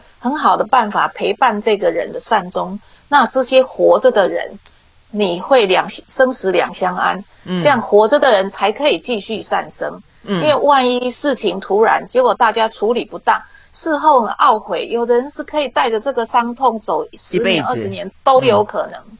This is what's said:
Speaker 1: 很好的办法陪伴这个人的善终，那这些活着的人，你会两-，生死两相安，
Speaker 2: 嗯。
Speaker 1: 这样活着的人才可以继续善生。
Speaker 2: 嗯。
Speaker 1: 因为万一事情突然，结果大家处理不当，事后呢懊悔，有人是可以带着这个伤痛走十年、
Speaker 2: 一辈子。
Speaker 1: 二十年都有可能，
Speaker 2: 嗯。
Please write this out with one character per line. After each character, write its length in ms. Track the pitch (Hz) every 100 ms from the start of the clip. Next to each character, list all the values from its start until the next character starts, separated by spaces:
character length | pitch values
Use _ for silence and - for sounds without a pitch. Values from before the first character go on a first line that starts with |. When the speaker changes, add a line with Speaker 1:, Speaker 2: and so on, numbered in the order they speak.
| _ _
Speaker 1:
很 140 | 240 302
好 180 | 226 180
的 80 |
办 260 | 214 254 214
法 200 | 196 151
陪 240 | - -
伴 280 | - 254 208
这 140 | 214 202
个 140 | 180
人 180 | 170 -
的 60 | -
善 300 | - 220 180
终， 280 | 185 175 202 - - _
那 160 | 285 -
这 160 | 262
些 180 | 254 262
活 380 | 254 - 175 180
着 100 | 254
的 200 | 220 180
人， 280 | 170 - 202 - _ _ _ _
你 320 | 208 196 170
会 240 | - 262 196
两-， 200 | 175 180 - -
生 240 | - 262
死 200 | 262 190
两 220 | 175 131
相 220 | - 180 180
安， 260 | 180 190 - _
Speaker 2:
嗯。 160 | 180 180
Speaker 1:
这 80 | 170
样 140 | 247
活 260 | - 208 220
着 120 | 285
的 120 | 277
人 160 | 202 196
才 240 | - 202
可 160 | 226 285
以 120 | 165
继 200 | - 226
续 220 | - 208
善 260 | - 190 156
生。 300 | - 151 185 - _
Speaker 2:
嗯。 120 | - 190
Speaker 1:
因 60 |
为 120 | 302 269
万 320 | 285 277 254
一 220 | 247 247
事 240 | 240 294 240
情 240 | 208 185
突 240 | - 196
然， 240 | 220 147 165
结 140 | 240
果 120 | 247 190
大 160 | 226
家 180 | 220 220
处 240 | - 208
理 100 | 240
不 160 | 156 170
当， 220 | - 208 - - _
事 240 | - 330 294
后 280 | 302 269 214
呢 80 | -
懊 180 | 269 214
悔， 300 | 208 170 -
有 160 | 233
人 260 | 233 240 277
是 140 | 302
可 160 | 294 302
以 80 | 269
带 220 | 302 262
着 100 | 220
这 140 | 269
个 120 | 262 226
伤 300 | 247 233 240
痛 240 | 262 226
走 260 | - 156 156 -
十 200 | - 185
年、 20 |
Speaker 2:
一 20 |
辈 140 | 233 320
子。 80 | -
Speaker 1:
二 80 | 240
十 140 | 202
年 200 | 190 185 -
都 180 | 277 262
有 220 | 262 208
可 240 | 208 190 -
能， 100 | -
Speaker 2:
嗯。 160 | - 220